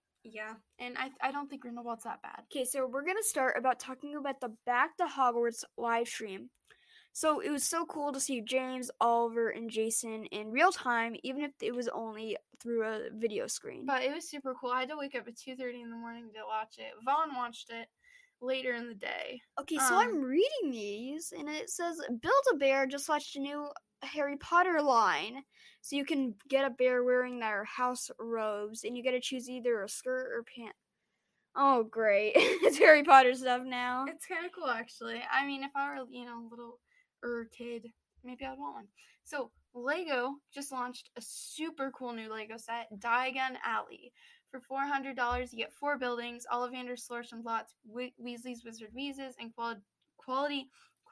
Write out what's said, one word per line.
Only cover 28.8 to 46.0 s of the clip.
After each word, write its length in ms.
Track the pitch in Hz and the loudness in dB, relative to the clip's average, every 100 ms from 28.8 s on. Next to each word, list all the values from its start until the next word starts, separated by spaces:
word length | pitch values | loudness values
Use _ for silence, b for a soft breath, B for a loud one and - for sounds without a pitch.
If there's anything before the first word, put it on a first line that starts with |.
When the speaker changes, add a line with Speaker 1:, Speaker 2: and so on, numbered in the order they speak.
Speaker 2:
and 140 | 220 247 | -6 -4
you 80 | |
gotta 160 | 254 254 | -2 -2
choose 280 | - 262 240 | -2 -6 -6
either 360 | 254 240 220 | -4 0 0
a 40 | 202 | -2
skirt 440 | - 254 254 262 | -6 -4 -4 -4
or 80 | 233 | -6
pant." 320 | 240 240 226 - _ _ _ _ _ _ _ | -8 -12 -16 -16 _ _ _ _ _ _ _
Oh, 300 | 254 277 247 | 4 6 6
great. 480 | 220 226 220 202 214 | 4 2 4 6 6
<laughs> 400 | - - 370 359 | 8 8 6 4
It's 40 | 294 | 10
Harry 260 | 320 302 | 12 12
Potter 300 | 294 269 254 | 12 12 12
stuff 280 | 254 254 247 | 6 2 0
now. 420 | 254 247 247 254 277 | 0 -4 -2 -2 -4
Speaker 1:
It's 180 | 330 - | -6 -6
kinda 220 | 339 359 | -6 -6
cool, 140 | 370 285 | -4 -4
actually. 560 | 226 233 - 233 226 - | -4 -6 -10 -8 -8 -2
I 160 | 262 277 | 0 0
mean, 160 | 269 | -4
if 80 | 277 277 | -4 -2
I 140 | 285 | -4
were, 160 | 277 247 | -4 -10
you 140 | 247 | -12
know, 200 | 240 240 | -12 -12
a 40 | 233 | -14
little, 300 | 233 233 240 _ _ _ _ | -14 -16 -18 _ _ _ _
er, 260 | 240 233 226 - | -8 -6 -8 -12
kid, 340 | 240 233 233 - _ _ | -12 -10 -12 -20 _ _
maybe 220 | 247 247 | -16 -10
I'd 140 | 269 269 | -10 -8
want 160 | 285 | -10
one. 140 | 233 202 b b b | -10 -16 b b b
So, 260 | - 285 240 _ _ | -8 -6 -6 _ _
Lego 640 | 247 254 330 330 254 247 285 _ | -6 -2 -2 0 0 0 -4 _
just 180 | 285 277 | -12 -8
launched 380 | 254 247 247 - 247 | -6 -6 -8 -16 -14
a 60 | |
super 680 | 226 - - - 320 311 269 | -12 -12 -12 -8 -6 -4 -6
cool 200 | 262 247 | -6 -8
new 180 | 233 220 | -6 -8
Lego 280 | 220 214 226 | -8 -8 -12
set, 300 | - 233 226 202 | -8 -8 -8 -6
Diagon 580 | 233 240 262 262 262 254 | 2 2 2 0 -2 -2
Alley. 480 | 233 220 - - - b b b _ | -2 -2 -4 -10 -20 b b b _
For 100 | 262 | -16
four 260 | - 269 285 | -6 -4 0
hundred 300 | 277 269 254 | -2 -2 -2
dollars, 360 | 240 247 247 | 0 0 -4
you 60 | 226 | -8
get 140 | - | -10
four 260 | - 285 | -4 -2
buildings, 480 | 277 | 0